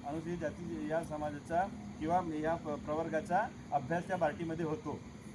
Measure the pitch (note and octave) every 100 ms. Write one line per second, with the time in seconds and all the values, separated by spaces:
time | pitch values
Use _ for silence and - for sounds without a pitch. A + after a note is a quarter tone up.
0 | C#3+ D#3+ D#3+ F3 D#3 - E3+ E3 D3+ D#3+
1 | D#3 D3+ D3+ D3 C3+ E3+ G3+ - - -
2 | D#3 F3+ E3+ D3+ D#3 E3 D#3+ C#3+ D3+ D#3
3 | E3 D#3 D#3+ F3+ A#3 - - F3+ C3+ E3+
4 | E3+ F3+ D#3 D3 E3 D#3+ D#3+ D#3 D3+ C3
5 | - - -